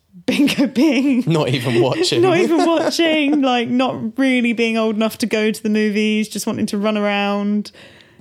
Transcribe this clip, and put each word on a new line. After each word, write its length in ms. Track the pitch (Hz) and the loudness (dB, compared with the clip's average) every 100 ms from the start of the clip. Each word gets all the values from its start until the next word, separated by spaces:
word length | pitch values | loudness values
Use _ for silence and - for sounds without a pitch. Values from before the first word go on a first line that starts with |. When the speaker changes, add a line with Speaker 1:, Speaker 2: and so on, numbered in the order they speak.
| _ 185 - | _ -10 -4
Speaker 1:
Bingo 400 | 190 285 - 254 | 0 2 2 0
<laughs> 0 | |
being 580 | 208 311 262 277 247 165 | 2 2 2 2 0 2
Speaker 2:
Not 220 | 160 139 | 2 2
even 320 | 131 127 113 | 0 0 2
watching. 400 | 131 320 359 - | 2 2 0 2
Speaker 1:
<laughs> 0 | |
not 160 | 370 339 | 2 4
even 280 | 359 320 320 | 2 2 2
watching, 760 | 320 254 262 330 311 285 302 | 2 0 0 0 2 0 0
like, 260 | 262 247 233 | 0 0 0
not 500 | 247 262 - 226 240 | 0 -2 -2 -6 -2
really 360 | 269 254 240 | 0 2 0
being 240 | 226 226 226 | 0 -2 0
old 180 | 220 214 | -2 0
enough 220 | 220 - | -2 -2
to 60 | 214 | -2
go 260 | 220 214 | 0 0
to 100 | 214 | -2
the 80 | 214 | -2
movies, 600 | 214 214 202 214 214 208 | 0 0 0 0 0 -2
just 180 | 202 - | -6 -6
wanting 180 | - 208 | -4 -4
to 100 | 202 | -2
run 200 | 214 214 | -2 -2
around. 760 | 208 202 202 202 202 208 202 - - - - - | -2 -2 -2 -2 -2 -2 -4 -12 -20 -20 -20 -10